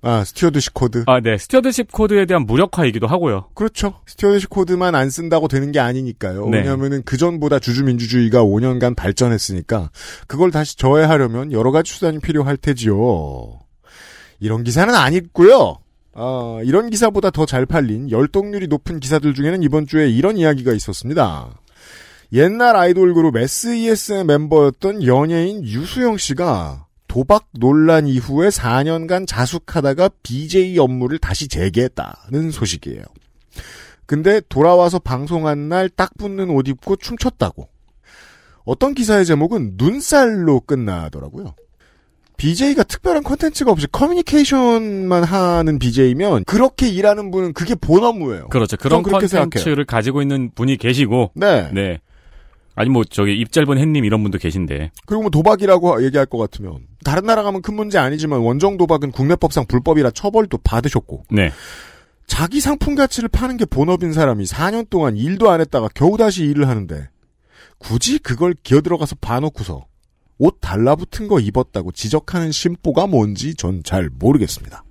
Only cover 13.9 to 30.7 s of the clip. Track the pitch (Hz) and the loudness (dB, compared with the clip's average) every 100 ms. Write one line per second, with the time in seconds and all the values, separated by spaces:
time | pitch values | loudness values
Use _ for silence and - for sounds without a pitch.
13.9 | - - - - _ 107 113 120 120 202 | -20 -20 -20 -20 _ -4 -4 -2 2 4
14.9 | 240 135 175 170 - 180 262 113 - _ | 4 4 0 -4 6 8 8 6 0 _
15.9 | _ _ - 120 127 117 113 120 170 233 | _ _ -10 -6 -6 -6 -6 0 0 0
16.9 | 214 226 202 190 151 156 127 127 160 131 | 0 0 2 -2 0 -2 0 0 0 0
17.9 | 107 139 110 147 202 202 202 180 143 - | -4 -2 0 0 0 -4 -6 -4 -4 -4
18.9 | 165 131 156 147 135 147 185 151 151 147 | -10 -2 0 0 -2 -2 0 0 0 0
19.9 | 156 151 113 180 220 160 143 127 110 - | 2 2 2 2 2 2 2 0 -2 -4
20.9 | 95 120 160 117 73 60 58 _ _ - | -10 -6 0 0 -2 -12 -18 _ _ -20
21.9 | - - - _ 113 165 220 247 214 180 | -20 -20 -20 _ 2 2 4 4 6 4
22.9 | 180 180 170 165 117 131 - 233 240 226 | 4 4 4 2 2 -2 -4 -4 -2 0
23.9 | 220 - 202 175 147 151 156 143 131 190 | 0 -2 -4 2 2 4 4 4 2 -6
24.9 | 208 127 127 156 165 175 214 127 104 208 | -2 2 2 2 0 -2 -6 -8 -8 -6
25.9 | 254 247 208 - 139 175 107 78 69 71 | -2 -2 -2 -4 -4 -2 -2 -4 -12 -18
26.9 | _ _ 120 135 208 _ 113 123 151 160 | _ _ -4 2 0 _ 0 2 4 6
27.9 | 160 147 131 110 139 190 196 117 123 147 | 4 2 -2 -2 0 0 0 -2 0 0
28.9 | 165 165 180 190 101 123 165 - 165 139 | -4 -2 -4 -4 -4 -4 -4 -6 -2 -2
29.9 | 139 190 _ - 123 156 185 185 | 2 0 _ -10 -8 0 0 2